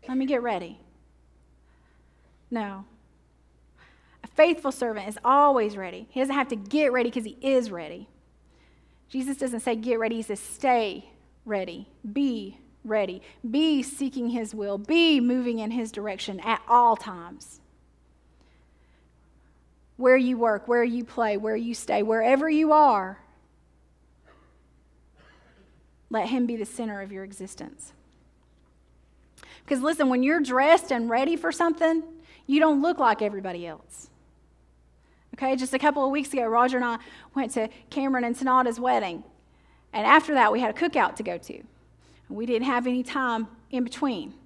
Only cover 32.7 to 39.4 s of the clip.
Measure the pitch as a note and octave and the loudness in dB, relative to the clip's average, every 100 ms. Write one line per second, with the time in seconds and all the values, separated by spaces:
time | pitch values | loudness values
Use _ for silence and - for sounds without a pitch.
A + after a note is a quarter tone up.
32.7 | C#4+ D#4 E4+ B3+ G#3+ G#3 G3+ F#3+ F3 E3+ | 4 2 2 2 2 -2 -4 -8 -8 -10
33.7 | D#3 - - - _ _ _ _ _ _ | -14 -18 -20 -20 _ _ _ _ _ _
34.7 | _ _ _ _ _ _ - C4 C4 B3+ | _ _ _ _ _ _ -4 -2 0 -2
35.7 | B3+ D4+ D4 C4+ C#4+ C#4+ C4+ A#3 A3+ B3+ | 0 0 2 0 0 -2 -2 0 4 4
36.7 | B3+ B3 A#3 - - - - A#3 B3 A3 | 2 -2 -4 -10 -20 -10 -6 -4 -2 -4
37.7 | - - - C4+ C4 A#3+ A#3+ C4 C4 B3+ | -6 -10 -4 -2 0 -2 -2 2 4 2
38.7 | A3+ B3 B3+ G3 E3+ - _ | 0 0 0 -2 -8 -14 _